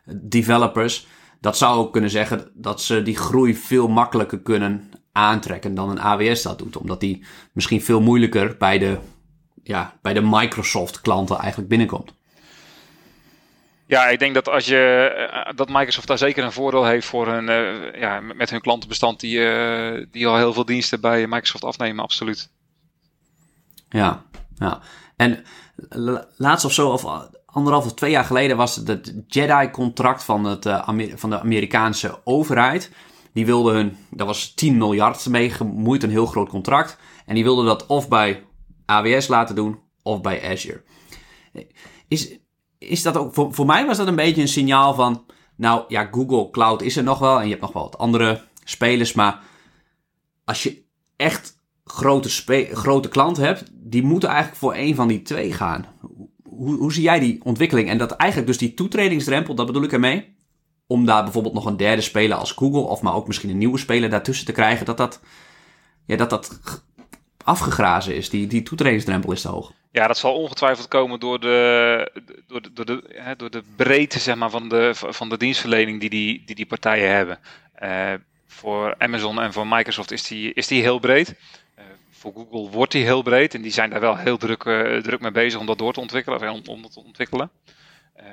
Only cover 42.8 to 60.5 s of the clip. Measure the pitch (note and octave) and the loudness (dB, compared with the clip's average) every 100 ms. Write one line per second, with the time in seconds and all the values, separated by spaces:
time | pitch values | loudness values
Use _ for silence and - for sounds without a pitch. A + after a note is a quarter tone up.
42.8 | - E3+ E3+ D3+ C#3+ D3 D3 - C#3 E3+ | -6 -4 0 -2 -2 -2 -2 0 2 2
43.8 | C#4+ G#3 F#3+ E3 D#3+ D#3 C#3 D3 C3+ C3+ | 2 0 0 2 2 2 0 2 2 4
44.8 | C#3 B2 B2 A#2 - _ _ - A#2 A#2 | 4 4 2 0 -8 _ _ -2 2 2
45.8 | - A2 G#2 A#2 C3 B2 G2+ A#2+ A2+ G#2+ | 0 -4 -2 -2 0 0 0 2 2 2
46.8 | A2 D3 B2+ C3+ C3+ C3 G#2 G2 G2 - | -2 -2 0 2 4 4 2 -4 -6 -8
47.8 | D2 - A#2 A#2 A2+ A2 - _ - - | -8 -4 0 2 2 0 -6 _ -14 -2
48.8 | A#2+ B2 A#2 A#2 G2+ G2+ - _ _ _ | 2 2 2 2 2 2 -8 _ _ _
49.8 | _ _ _ _ _ _ - A2 C#3 - | _ _ _ _ _ _ -8 -6 -6 -8
50.8 | _ _ _ - D3+ - - - _ _ | _ _ _ -4 -2 -2 -8 -20 _ _
51.8 | - - C#3+ C#3 A#2 - - C3+ - - | -16 -2 2 2 0 -4 0 0 0 -2
52.8 | C#3+ C#3 C#3 C#3 D3+ E3 D3 F#3 - - | 0 2 2 4 4 4 0 -2 -8 -20
53.8 | A#2 A#2+ C3 F3 F#3 D3 D#3 - C3 F#2+ | -4 0 2 2 2 0 -2 -2 -4 -2
54.8 | D3 C3+ A#2 G#2+ - D3 F#2+ - F2+ E2 | 0 2 2 0 -2 -6 -4 -4 -4 -4
55.8 | F2 - - - - _ - - B2+ D3 | -8 -16 -20 -20 -20 _ -20 -10 -4 -2
56.8 | D3 D#3 D#3+ E3 B2 - C3 A2+ C3+ B2 | -2 2 4 4 2 0 -2 0 2 2
57.8 | G2 A2+ A#2+ - F3 D#3 A#2 B2 A#2+ - | 2 0 -2 0 0 0 0 0 -2 -2
58.8 | F#3 - G3 D#3+ C3+ C#3 D#3+ B2 A#2 C3+ | -4 0 2 0 0 -2 -2 -2 -2 -2
59.8 | C#3+ C3+ B2 E3+ - _ _ | 0 2 2 0 -4 _ _